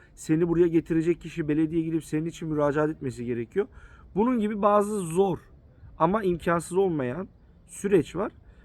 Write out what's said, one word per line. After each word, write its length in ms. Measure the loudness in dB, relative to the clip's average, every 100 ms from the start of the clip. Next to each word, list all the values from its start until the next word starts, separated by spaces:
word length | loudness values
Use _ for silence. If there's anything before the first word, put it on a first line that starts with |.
| -20
seni 340 | -10 0 2 2
buraya 180 | 4 4
getirecek 540 | 4 2 0 0 -2
kişi 280 | -4 -6 -2
belediye 340 | 0 2 0
gidip 220 | -2 -4
senin 220 | -2 -4 -4
için 220 | -6 -4
müracaat 420 | 0 2 2 0
etmesi 340 | -2 -8 -6
gerekiyor. 420 | -6 -4 -4 -4 -4 -6 -20 -20 -6
Bunun 260 | 0 2 2
gibi 220 | -2 2
bazı 360 | 4 4 2 -2
zor 400 | -2 2 2 0 -8 -20 -20 -20 -12 -2
ama 240 | 0 2
imkansız 540 | 0 -2 0 -2 -2 0
olmayan 520 | 0 0 -4 -6 -10 -16 -20 -20 -20
süreç 500 | -8 2 2 2 -4
var. 160 | -6 -8 -20 -20